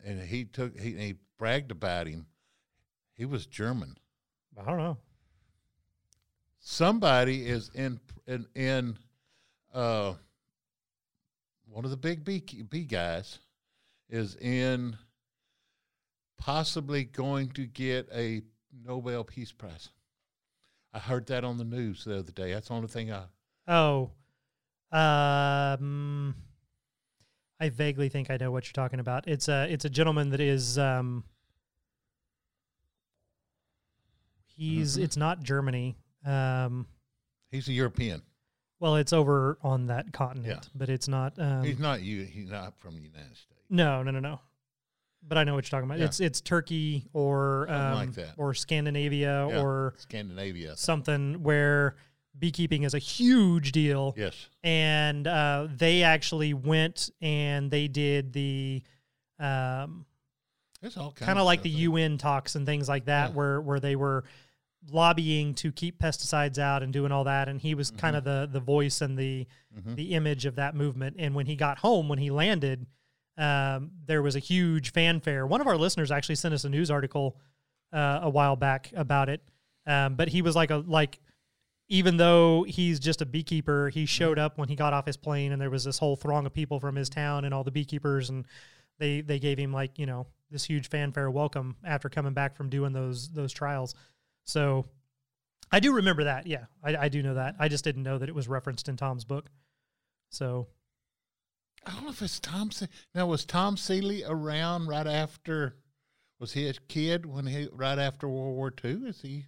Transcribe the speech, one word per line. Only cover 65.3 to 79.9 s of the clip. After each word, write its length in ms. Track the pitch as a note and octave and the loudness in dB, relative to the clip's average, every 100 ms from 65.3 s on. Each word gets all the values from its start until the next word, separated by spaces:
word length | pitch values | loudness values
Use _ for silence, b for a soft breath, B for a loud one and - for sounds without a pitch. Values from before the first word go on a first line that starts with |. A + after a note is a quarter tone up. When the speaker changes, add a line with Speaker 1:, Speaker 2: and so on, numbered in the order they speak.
| D3+ D3 | 2 0
Speaker 2:
to 180 | C#3+ D#3 | -2 -4
keep 260 | - E3+ F3 | -4 -4 0
pesticides 580 | E3 - - D3+ C#3+ C3 | 0 0 0 0 0 0
out 240 | C#3+ C#3 | 0 0
and 80 | C3 | 0
doing 220 | C3+ C#3+ | 0 0
all 100 | C#3 | 2
that. 240 | C#3 C#3 C3+ | 2 0 0
And 140 | C#3 | -2
he 140 | D#3 C#3+ | -2 -2
was 160 | C#3 | -4
Speaker 1:
Mm-hmm. 80 | A2 | -2
Speaker 2:
kinda 200 | E3 D3+ | 0 0
the, 280 | C3+ C#3 C#3+ | 0 -2 -2
the 80 | C3+ | -4
voice 400 | B2 D3 C#3+ - | 2 2 2 0
and 180 | C#3+ C3+ | -2 -2
the, 300 | C3+ C3 B2+ b b | -4 -4 -8 b b
Speaker 1:
Mm-hmm. 220 | A2 G2 A#2+ | -14 -10 -6
Speaker 2:
the 180 | F3 E3+ | -2 0
image 300 | D3+ C#3 C3+ | 0 0 -2
of 100 | B2+ | -2
that 200 | C#3+ D3 | -2 0
movement. 400 | C#3+ B2+ C3 F3 | -2 -2 -6 -4
And 160 | D3 | -2
when 120 | C#3 C#3 | -2 -2
he 100 | D3 | 0
got 220 | D3 C#3 | 0 2
home, 320 | A3 G#3+ D3+ | 4 4 2
when 100 | C#3 | 0
he 100 | C#3 | 0
landed, 560 | C#3+ F#3 G3 C#3 C3 B2 _ _ _ _ - | 2 4 2 0 -2 -6 _ _ _ _ -2
um, 540 | D3 C#3 C#3 C3+ D3+ F3+ D3 | 2 2 2 -2 -6 -10 0
there 160 | D#3 | 2
was 140 | C#3+ C#3 | 2 0
a 40 | |
huge 520 | - F3+ F3 D#3+ C3 | 2 4 4 2 2
fanfare. 540 | E3+ E3 E3 - C#3 C3+ | 4 4 4 2 0 2
One 140 | A3 | 2
of 60 | C#4 | 4
our 100 | E3+ | 4
listeners 340 | F3 F3+ C#3+ | 4 2 0
actually 240 | C#3+ - D3+ | 0 0 -2
sent 180 | E3+ | 0
us 100 | D3 C#3+ | 0 0
a 40 | |
news 220 | C#3+ E3 | 0 2
article, 460 | D3 C3+ D3 C#3 - b b b b _ | 0 0 0 -2 -4 b b b b _
uh, 280 | D#3 C#3+ C#3+ | 0 2 2
a 60 | E3 | 2
while 260 | C#3+ C#3+ C3 | 4 4 4
back 360 | C#3 C3+ - G#3 | 2 0 -2 -4
about 340 | C#3+ C#3+ C3+ | 2 2 2
it. 120 | D3 _ _ _ _ | -2 _ _ _ _
Um, 300 | D3+ | 0